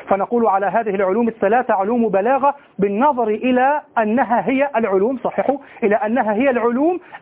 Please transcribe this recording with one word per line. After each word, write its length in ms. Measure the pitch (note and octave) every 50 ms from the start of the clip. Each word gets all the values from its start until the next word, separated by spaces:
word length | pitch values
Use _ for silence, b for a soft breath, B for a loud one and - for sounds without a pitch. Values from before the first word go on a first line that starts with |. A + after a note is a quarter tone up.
| B B
فنقول 380 | F#3+ G3 G3 - A#3+ A#3+ A#3
على 200 | G#3+ F#3+ G3 G3+
هذه 280 | F#3+ F3 A3+ A#3 A3 F#3+
العلوم 340 | G3 G3 F#3 F#3+ A3+ A#3+ A3+
الثلاثة 460 | A3 - G#3+ G3 A3 B3+ A#3+ B3 A3
علوم 340 | F#3+ G3 G3+ A#3+ B3 A#3 A3
بلاغة 460 | F#3 G3 G3 A#3 C4+ C4+ C4 C#4+ C#4 B B B B B
بالنظر 500 | F#3+ G#3 G3+ G3 C4 D4+ C#4+ B3+ A#3 G#3+
إلى 520 | G#3+ A3 A#3 B3+ B3+ B3 B3+ C4+ D4 D4 - - - A#3+
أنها 500 | A3 G#3+ G#3+ C4 C4 G3 A#3+ A3+ E3+ -
هي 220 | C4+ C4 C#4 C#4+ C#4+
العلوم، 420 | A3+ A3+ G3+ G3 F#3+ G3 A#3+ C4+ A#3+ -
صحيح، 320 | F#3 - - F#3+ - C#4 C#4 B B B B B
إلى 140 | G3+ G#3
أنها 360 | - G#3+ G#3+ A3+ C4+ A3+ G#3+ G#3+
هي 180 | G3+ C4 C#4
العلوم 500 | B3 A#3+ A3 A#3 A#3+ B3 D4 E4 F#4 E4+ B B B B